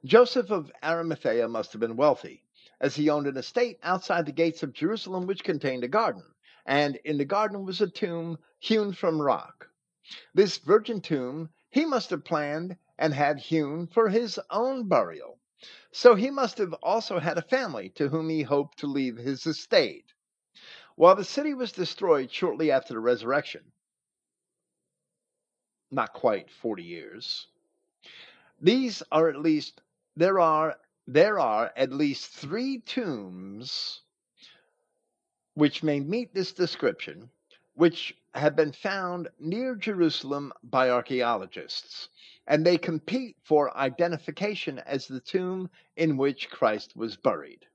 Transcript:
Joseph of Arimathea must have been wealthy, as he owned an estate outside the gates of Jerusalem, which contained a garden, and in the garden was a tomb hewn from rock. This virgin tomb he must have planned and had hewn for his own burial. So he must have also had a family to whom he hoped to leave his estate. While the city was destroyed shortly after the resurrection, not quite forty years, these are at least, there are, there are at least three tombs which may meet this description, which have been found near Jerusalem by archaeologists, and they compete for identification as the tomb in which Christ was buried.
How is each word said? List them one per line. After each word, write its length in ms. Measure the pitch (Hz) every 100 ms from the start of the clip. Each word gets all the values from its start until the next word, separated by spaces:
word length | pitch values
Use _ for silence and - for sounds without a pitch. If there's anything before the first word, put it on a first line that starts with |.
Joseph 460 | 135 180 240 262 190
of 220 | 202 143 -
Arimathea 640 | 151 170 170 151 139 117 117
must 260 | 113 104
have 60 | 107
been 160 | 113 113
wealthy, 480 | 147 127 - - _ _ - _
as 160 | 131 147
he 140 | 147
owned 180 | 147 143
an 100 | 135
estate 400 | - 240 247 -
outside 420 | 160 185 - 175 156
the 60 |
gates 320 | 139 165 156
of 100 | 147
Jerusalem, 540 | - 170 220 190 185 180
which 160 | 190
contained 400 | - 151 139 127
a 40 | 123
garden, 360 | 202 220 104 - _ _ _ -
and 300 | 143 147 135 151
in 120 | 147
the 80 | 143
garden 400 | 202 214 196 190
was 160 | 175
a 80 | 196
tomb 480 | - 190 170 165 160 _ _
hewn 340 | - 220 202
from 280 | 180 185 156
rock. 460 | 147 101 - - - _ _ _ - - - 175
This 220 | 196 -
virgin 420 | 139 214 220 214
tomb 480 | - 147 123 147 160 _ _
he 160 | 277 320
must 260 | 262 -
have 120 | 170
planned 540 | - 160 147 151 180 180 _ -
and 160 | 156
had 260 | 139 143 143
hewn 480 | - 160 143 156 170
for 200 | - 220
his 320 | 214 233 196 -
own 380 | 202 254 269 214
burial. 520 | 143 90 80 - - _ _ - - _
So 240 | - 247 202
he 140 | 262
must 280 | 277 233 -
have 140 | 190 156
also 360 | - 220 - 185
had 180 | 160 165
a 40 |
family 480 | - 262 226 120 95 -
to 120 | 143
whom 220 | 160 160
he 140 | 160
hoped 360 | 135 143 139 -
to 80 | 143
leave 300 | 139 131 113
his 280 | 123 131 160
estate. 680 | 151 - 202 120 - _ _ _ _ _ _ - - - -
While 200 | 170 214
the 100 | 185
city 280 | - 302
was 180 | 269 233
destroyed 600 | - 170 - 190 147 123
shortly 400 | - 180 113 156
after 220 | 135 -
the 60 | 113
resurrection, 640 | 113 123 113 139 - - _ _ _ _ _ _ _ _ _ _ _ _ _ _ _ _ _ _ _ _ _ _ _
not 220 | 135 110
quite 360 | - 123 101 -
forty 340 | - 117 98
years, 640 | 85 85 71 110 - - - _ _ _ _ _ - - - _ _ _
these 420 | 156 254 254 196 -
are 180 | 156 165
at 120 | 139
least, 400 | 160 151 - _ _ _ _ -
there 240 | 180 196
are, 360 | 165 156 160 - _ _ -
there 320 | 127 202 202
are 320 | 127 107 117 -
at 160 | 131
least 400 | 139 151 127 -
three 480 | - 139 196 262 262 -
tombs 1160 | - 208 120 95 92 95 101 127 - - - _ _ _ _ - _ _ _ _ _ _ _ _ _ _ -
which 280 | 147 -
may 160 | 156 143
meet 340 | 139 220 240
this 200 | 190 185
description, 760 | - 175 - 135 - - 78 113 _ _ _ _
which 420 | - 170 165 - - _
have 220 | 127 147 143
been 180 | 151
found 560 | - 202 196 180 175 160 _
near 360 | 156 208 262 233
Jerusalem 760 | 220 190 165 - 135 143 139 -
by 260 | 123 131 131
archaeologists, 1200 | 123 117 127 120 110 95 - 64 - - - - _ - - -
and 180 | 151 165
they 120 | 170
compete 600 | - 160 - 254 240 -
for 320 | - 151 143 -
identification 1040 | 135 127 175 160 - 151 208 196 - 131
as 280 | - 139 -
the 140 | 131
tomb 480 | - 185 185 185 185 _ _ -
in 220 | 160 135
which 320 | 139 131 -
Christ 440 | - 117 107 - -
was 200 | 113 95
buried. 500 | - 85 71 - _